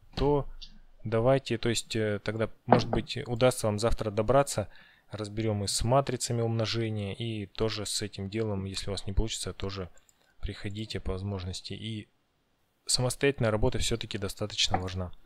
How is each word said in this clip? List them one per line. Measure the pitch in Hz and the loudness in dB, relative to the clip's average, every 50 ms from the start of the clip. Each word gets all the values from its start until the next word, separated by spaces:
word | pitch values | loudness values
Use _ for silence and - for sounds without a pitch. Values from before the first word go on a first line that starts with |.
| - - - | -20 -10 -2
то | - 135 143 147 143 135 - - - - - - - - - - - - | 2 4 4 4 4 2 -2 -6 -10 -12 -14 -16 -18 -20 -20 -18 -10 -6
давайте, | 110 107 113 117 131 135 135 - - 117 110 | -2 0 2 4 6 4 4 2 0 -2 0
то | - 117 | 0 0
есть, | 113 - - - - | 0 0 -2 -2 -2
э, | 113 110 107 104 101 - | 0 0 0 0 -2 -2
тогда, | - 107 113 110 104 - - _ | -4 -2 -2 -2 -2 -4 -6 _
может | - 120 123 110 113 | 6 6 6 6 4
быть, | 113 113 107 - - 117 110 | 0 -2 -2 -4 -6 -8 -4
удастся | 120 120 113 127 127 123 - - | -4 0 4 4 4 4 2 0
вам | 110 104 104 | 0 0 2
завтра | 107 117 - - 110 110 | 2 2 2 2 0 -2
добраться. | 101 107 110 107 127 139 143 - - - 101 - - - - - - _ _ _ | 0 0 2 4 6 4 4 4 0 -4 -4 -4 -8 -16 -20 -20 -20 _ _ _
Разберем | - 104 107 101 104 110 110 110 104 104 101 | -10 -8 -8 -6 -4 -2 0 0 0 0 0
и | 98 | 0
с | - - - | 0 0 2
матрицами | 113 127 139 135 - 131 120 - - 123 117 | 4 4 4 4 2 0 -2 -2 -2 0 0
умножения, | 117 113 113 113 110 104 - 117 113 113 110 107 101 98 95 | 0 0 2 0 0 0 0 -2 -2 -2 -2 -2 -4 -4 -6
и | - 113 117 113 107 101 | -6 -6 -4 -4 -6 -6
тоже | 92 - - 110 110 107 107 101 | -8 -2 0 0 0 0 -2 -4
с | - - - 107 | -4 -4 -4 -4
этим | 101 - - 98 98 | -6 -6 -6 -6 -4
делом, | 98 110 113 107 101 98 95 | -2 -2 -2 0 0 -2 -2
если | 95 95 95 - 104 | -4 -4 -4 -4 -4
у | 98 | -4
вас | 92 - | -4 -4
не | - 95 | 0 2
получится, | - 110 113 - - - 95 87 | 2 2 2 -2 -4 -6 -8 -6
тоже | - - 98 101 98 92 87 - - - _ _ _ _ _ _ - | -6 -6 -6 -6 -6 -8 -10 -12 -18 -20 _ _ _ _ _ _ -8
приходите | - 104 98 - - 104 101 104 110 110 - 92 | -6 -6 -6 -6 -8 -8 -6 -6 -8 -6 -8 -6
по | - - 95 | -4 -4 -4
возможности. | 92 98 101 101 95 90 92 92 - - - 104 | -4 -4 -4 -4 -4 -4 -6 -8 -8 -8 -10 -10
И | 87 95 110 113 104 - - _ _ _ _ _ _ _ _ _ _ _ _ _ _ _ | -8 -8 -8 -8 -8 -10 -12 _ _ _ _ _ _ _ _ _ _ _ _ _ _ _
самостоятельная | - - - 127 123 - - - 139 139 - 123 110 | 0 2 2 2 0 0 2 2 2 4 4 4 2
работа | 104 107 113 127 - 113 | 4 6 4 4 4 4
все-таки | - - 120 113 - - - 104 | 2 2 0 -2 -2 -6 -6 -4
достаточно | 101 95 - - 107 101 - - - - - 95 | -4 -4 -4 -4 -6 -4 0 0 2 2 2 0
важна. | 90 92 92 92 90 85 - - - | 0 -2 -4 -4 -4 -4 -8 -12 -16